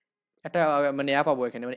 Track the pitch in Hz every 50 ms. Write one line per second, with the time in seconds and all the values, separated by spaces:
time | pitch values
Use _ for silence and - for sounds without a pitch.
0 | _ _ _ _ _ _ _ _ - 160 - 175 165 156 147 143 143 143 139 139
1 | 139 143 139 143 147 156 143 127 123 120 - 120 120 123 127